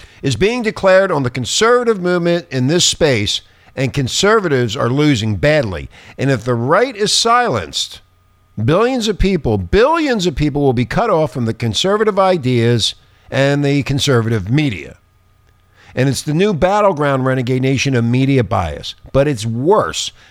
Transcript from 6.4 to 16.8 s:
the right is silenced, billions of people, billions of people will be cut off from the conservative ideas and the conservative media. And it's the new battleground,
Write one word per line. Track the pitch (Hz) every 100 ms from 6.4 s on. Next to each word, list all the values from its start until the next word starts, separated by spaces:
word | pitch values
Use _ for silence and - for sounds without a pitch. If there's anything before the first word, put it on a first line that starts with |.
the | 120
right | 120 120 180 262
is | 202 208
silenced, | - 226 240 240 120 76 - - - _ _ _ _ _ -
billions | 110 175 233 262 220
of | 190
people, | 190 185 131 104
billions | 87 190 262 330 294 233 175
of | 131
people | 147 143
will | 139
be | 120
cut | 120 180 180
off | 175 156
from | 135
the | 113
conservative | 113 117 101 185 208 214 196
ideas | 190 185 123 123 117 120 - - _ _ -
and | 123 139 143
the | 143 143
conservative | - 139 139 123 113 113 92
media. | 135 147 90 71 - _ _ _ _ _ _ _ _ -
And | - 135
it's | 123
the | -
new | 151 202
battleground, | 165 175 208